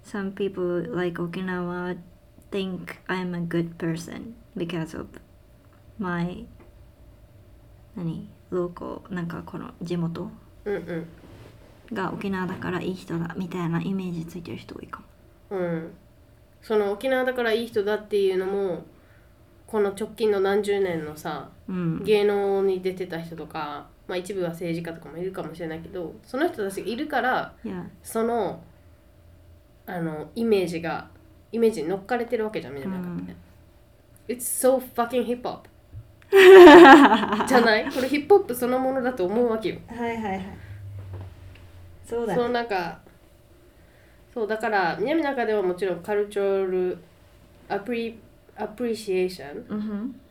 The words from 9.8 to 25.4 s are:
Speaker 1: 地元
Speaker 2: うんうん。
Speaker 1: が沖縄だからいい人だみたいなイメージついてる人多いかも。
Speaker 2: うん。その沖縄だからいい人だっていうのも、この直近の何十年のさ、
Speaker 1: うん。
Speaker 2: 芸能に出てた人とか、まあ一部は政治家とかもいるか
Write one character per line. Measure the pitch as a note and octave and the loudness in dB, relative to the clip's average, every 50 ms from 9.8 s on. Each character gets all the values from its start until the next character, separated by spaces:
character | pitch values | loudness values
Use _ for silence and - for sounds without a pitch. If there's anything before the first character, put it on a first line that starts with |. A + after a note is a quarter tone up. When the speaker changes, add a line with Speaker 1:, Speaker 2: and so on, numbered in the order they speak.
Speaker 1:
地 | F3 E3+ F3 | -8 -6 -4
元 | F3 E3+ E3 E3 - F3+ A3 - - - - - - - | -4 -4 -4 -6 -8 -10 -12 -14 -18 -20 -20 -20 -12 -8
Speaker 2:
う | G#3 | -6
ん | G3+ | -6
う | F3 | -6
ん。 | E3+ E3+ F3+ D#3+ E3 - - - - - - - - - - - - - - - - - | -6 -8 -10 -10 -10 -12 -18 -20 -20 -20 -20 -20 -20 -20 -20 -20 -20 -20 -20 -20 -16 -12
Speaker 1:
が | A3+ G3 F#3+ - | -8 -6 -6 -6
沖 | - A3 - G3 | -8 -8 -6 -6
縄 | G3 F#3 F#3 | -6 -6 -6
だ | F3+ F#3 | -6 -8
か | - - E3+ | -8 -8 -8
ら | F#3 F3 | -8 -6
い | E3+ F3+ | -6 -6
い | F#3 | -8
人 | - - - E3 E3 | -8 -10 -8 -8 -6
だ | E3 E3+ - | -6 -8 -8
み | - F#3+ F3 | -10 -10 -8
た | - F#3 E3+ | -6 -6 -4
い | E3 | -4
な | E3 E3 | -4 -4
イ | E3+ G3 | -4 -4
メ | F#3+ F#3+ F#3 | -6 -6 -6
ー | F3+ | -6
ジ | E3+ E3 E3 | -8 -8 -10
つ | E3 - F3+ | -10 -14 -14
い | |
て | E3+ - | -12 -12
る | - | -14
人 | - - - - | -14 -14 -16 -16
多 | - | -16
い | - | -16
か | - - - - - - - - - - - - - | -16 -18 -18 -18 -20 -20 -20 -20 -20 -20 -20 -16 -10
も。 | G#3 F#3 | -6 -6
Speaker 2:
う | |
ん。 | F3+ E3+ E3+ D#3+ E3 F3 - - - - - - - - - - - - - - | -4 -4 -4 -6 -8 -12 -18 -20 -20 -20 -20 -20 -20 -20 -20 -20 -20 -20 -20 -20
そ | - - A3 | -6 -2 0
の | G#3+ G3+ G3 | 0 0 0
沖 | G#3 G3+ - C4 | -4 -4 -2 -2
縄 | C4 B3+ B3+ | 0 0 0
だ | B3+ B3 | -2 -2
か | B3 | -2
ら | A#3+ A3+ | 0 0
い | A3 A#3 A#3 | 0 -2 -2
い | |
人 | A3+ - A3 G3 | -2 -2 -2 0
だ | G#3 G#3+ | 0 -2
っ | G#3 G#3 | -4 -4
て | - G#3 | -2 0
い | G3+ G3 F#3+ | 2 2 2
う | F#3 F#3 | 0 0
の | F#3+ | -2
も、 | F#3 G3 G3 G3 F#3 E3 D#3 - - - - - - - - - - - - - - - - - | -2 -4 -2 -2 -4 -4 -6 -10 -18 -20 -20 -20 -20 -20 -20 -20 -20 -20 -20 -20 -20 -20 -20 -16
こ | - - G#3+ | -6 -2 -2
の | G3+ G3 | 0 -2
直 | G3 - A3 A3 - | -2 -6 -10 -10 -6
近 | - A#3 G#3+ | -2 0 0
の | G#3 G3 | 2 2
何 | F#3+ G3 G3+ G#3+ | 0 0 0 0
十 | G3 G3+ G3+ G3+ | 0 0 -2 0
年 | G3 F#3 E3+ D#3+ D3+ | 0 -2 -2 -6 -6
の | D3+ D#3 | -10 -12
さ、 | D#3 - E3+ D3+ C#3 C#3 - - - - - | -12 -10 -10 -10 -10 -12 -16 -20 -18 -12 -8
Speaker 1:
う | |
ん。 | F#3 F3+ F3 E3 D#3+ - | -6 -4 -2 -2 -2 -2
Speaker 2:
芸 | - G#3 G#3+ G#3 G#3 | 0 2 2 4 4
能 | G#3 G3+ G3+ G3 G3 G3 G3 | 2 2 2 0 0 0 2
に | G3 G3 F#3 F3+ | 0 0 0 -2
出 | F#3 F#3 F3+ | -4 -6 -6
て | F#3 F#3 | -6 -10
た | F3 E3 D#3+ | -8 -8 -10
人 | E3+ E3+ E3 | -10 -12 -14
と | D#3+ D3+ | -14 -14
か、 | - - D#3+ D3+ D3 C#3+ D3 - - - - - - | -12 -10 -10 -8 -8 -10 -12 -14 -18 -20 -20 -12 -8
ま | F#3 | -8
あ | |
一 | F3+ F3+ F#3 | -8 -6 -6
部 | G#3 F#3+ | -6 -6
は | F3+ E3+ | -6 -6
政 | E3+ - F3+ E3+ E3 | -6 -8 -6 -6 -6
治 | E3 | -6
家 | E3 E3+ E3 | -8 -10 -12
と | E3 | -14
か | - D3 | -16 -16
も | D#3+ E3 | -12 -10
い | |
る | F#3 F#3+ | -10 -8
か | F#3+ F#3 | -8 -8